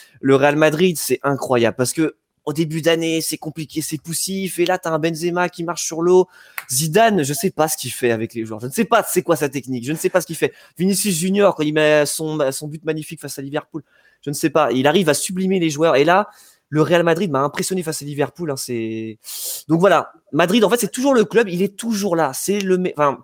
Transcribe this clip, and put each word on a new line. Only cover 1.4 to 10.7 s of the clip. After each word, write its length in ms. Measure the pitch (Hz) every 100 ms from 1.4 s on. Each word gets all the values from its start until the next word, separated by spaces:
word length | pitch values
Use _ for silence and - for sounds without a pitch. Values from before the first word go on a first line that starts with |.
| - 123 113 -
parce 160 | 123
que 240 | - 156 - _ _ -
au 80 |
début 280 | 151 165 160
d'année, 380 | 156 165 165 160
c'est 160 | - 156
compliqué, 440 | 156 160 151 156
c'est 160 | - 156
poussif, 600 | - 165 - 190 185 165
et 60 | 175
là, 120 | 180
t'as 140 | 165
un 80 | 160
Benzema 500 | 160 156 175 175 180
qui 140 | -
marche 200 | 170 160
sur 200 | - 160
l'eau. 240 | 175 185 180 _ - - -
Zidane, 540 | 131 160 175 226 196
je 100 | 139
sais 180 | 147 190
pas 160 | - 156
ce 100 | -
qu'il 140 | 127
fait 200 | - 123
avec 240 | 113 113 117
les 100 | 110
joueurs. 140 | 107
Je 80 | 123
ne 40 |
sais 140 | 180 208
pas 160 | 226
c'est 220 | - 180
quoi 120 | 170 156
sa 140 | 143
technique. 340 | 135 131 127
Je 80 | 120
ne 60 | 160
sais 120 | 180
pas 120 | 185
ce 60 | -
qu'il 80 | 160
fait. 180 | 143 - -